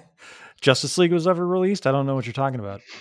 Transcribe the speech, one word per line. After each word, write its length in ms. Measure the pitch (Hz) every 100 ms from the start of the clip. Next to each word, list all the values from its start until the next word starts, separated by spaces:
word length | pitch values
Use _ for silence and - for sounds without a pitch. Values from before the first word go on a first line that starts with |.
| _ _ - - - -
Justice 360 | - 131 139 -
League 160 | 175
was 140 | 175 170
ever 200 | 170 175
released? 400 | 185 185 202 139
I 60 |
don't 140 | 139 139
know 80 |
what 100 | 135 117
you're 60 |
talking 280 | 117 135 127
about. 200 | 101 98 - -